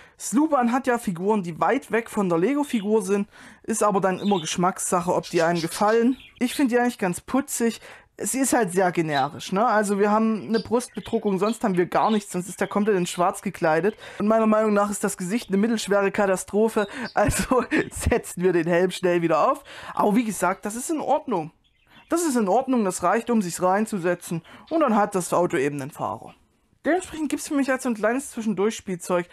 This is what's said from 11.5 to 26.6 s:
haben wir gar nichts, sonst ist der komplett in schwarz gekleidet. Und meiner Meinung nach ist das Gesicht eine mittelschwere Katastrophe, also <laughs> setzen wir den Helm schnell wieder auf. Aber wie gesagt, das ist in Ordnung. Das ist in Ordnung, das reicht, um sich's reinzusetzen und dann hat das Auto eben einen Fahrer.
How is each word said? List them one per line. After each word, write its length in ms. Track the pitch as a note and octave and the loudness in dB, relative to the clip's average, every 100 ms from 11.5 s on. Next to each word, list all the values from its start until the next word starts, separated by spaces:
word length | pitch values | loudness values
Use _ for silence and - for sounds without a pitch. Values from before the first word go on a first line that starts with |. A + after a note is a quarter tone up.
| A#3 | 0
haben 140 | A3+ F3+ | 0 0
wir 80 | F3 | 2
gar 240 | D#3+ E3+ | 2 2
nichts, 220 | A3 - | 0 -2
sonst 180 | F3+ F3+ | -6 -6
ist 100 | - | -4
der 80 | G3 | -2
komplett 300 | G#3 G#3 F#3+ | 0 2 0
in 80 | F3+ | 0
schwarz 380 | - F3+ - | 0 0 0
gekleidet. 520 | G3+ - E3+ D#3+ F#3 - - - | -6 0 2 2 0 -4 -10 -2
Und 100 | G#3 | 2
meiner 200 | A3+ A3 | 4 4
Meinung 260 | G#3+ A3 | 4 4
nach 160 | G3+ G#3 | 2 0
ist 140 | G3+ | -2
das 140 | G#3 - | -4 -4
Gesicht 320 | F3+ A#3 - | -4 -4 -2
eine 80 | F#3+ | 0
mittelschwere 520 | A3 A3 - G3+ G3 | 0 0 0 2 2
Katastrophe, 800 | F#3+ G3 F#3 - G3+ A3 A3 G3+ C4+ A#3 | 2 2 0 0 0 2 0 -4 -6 -4
also 500 | - G#3 - - B3+ - D#4 | 0 0 0 0 0 2 0
<laughs> 140 | - | -2
setzen 500 | - - A#3 - - | -2 0 0 -2 0
wir 120 | F3+ | 2
den 120 | E3+ E3 | 2 2
Helm 240 | F3 F#3 | 2 2
schnell 320 | - F#3+ F3 | 2 2 2
wieder 300 | E3+ D#3 G#3+ | 2 2 2
auf. 120 | D4 - - - | 0 -6 -18 -8
Aber 220 | - A#3 G3+ | 0 2 2
wie 80 | |
gesagt, 420 | A3 F#3 F3+ G3 G#3 | 0 0 -2 -2 -6
das 100 | A3+ | -8
ist 140 | C4+ | -6
in 100 | D#4 | -4
Ordnung. 520 | - D4+ D4+ F#3+ D#3+ - _ _ _ - - | 0 -2 0 -4 -4 -12 _ _ _ -16 -4
Das 140 | E4 | -2
ist 120 | E4+ B3 | 0 2
in 120 | G3 | 2
Ordnung, 380 | A3 C4 B3+ G3 | 2 2 0 0
das 180 | - | 0
reicht, 260 | F3 A3+ A3+ | 0 0 2
um 140 | A3+ | 0
sich's 180 | F3+ D#3+ | 0 0
reinzusetzen 800 | F3+ G3 A3 G#3 E3+ F3 - E3 - - - | 2 2 0 -2 -2 -2 -4 -8 -8 -18 -4
und 80 | D#4+ | 0
dann 160 | C#4+ G#3+ | 2 2
hat 180 | G3+ | 2
das 180 | F#3 F3 | -2 0
Auto 260 | D3 F3 E3 | 0 2 0
eben 220 | C#3+ C#3+ | -2 -4
einen 120 | C3+ | -10
Fahrer. 420 | - A2+ G#2+ - - _ _ | -8 -8 -8 -14 -20 _ _